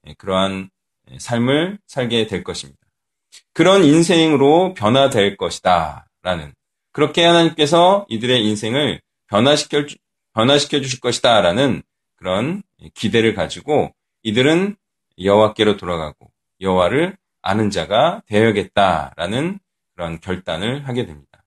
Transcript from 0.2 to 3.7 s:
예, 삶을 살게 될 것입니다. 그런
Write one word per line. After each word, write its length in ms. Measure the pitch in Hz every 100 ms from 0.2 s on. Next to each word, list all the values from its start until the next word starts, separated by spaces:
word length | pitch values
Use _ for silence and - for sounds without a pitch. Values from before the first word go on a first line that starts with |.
| 95 92 98 95 95 _ _ _ _
예, 80 | -
삶을 600 | - 117 120 143 175 208 _
살게 400 | 147 120 117 107
될 180 | 92
것입니다. 340 | 87 85 69 _ _ _ _ _ _ - _
그런 320 | - 160